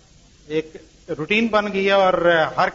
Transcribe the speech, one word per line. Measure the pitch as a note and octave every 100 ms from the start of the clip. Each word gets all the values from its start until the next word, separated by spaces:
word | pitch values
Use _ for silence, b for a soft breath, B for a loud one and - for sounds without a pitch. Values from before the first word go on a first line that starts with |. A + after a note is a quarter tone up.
| _ _ _ _ -
ایک | D#3 D#3 - - _ -
روٹین | D3+ D3+ G#3 A3+
بن | G#3 G#3
گئی | F#3+ G3
ہے | G3
اور | F#3+ F3+ E3+ E3+ D3 C3
ہر | F#3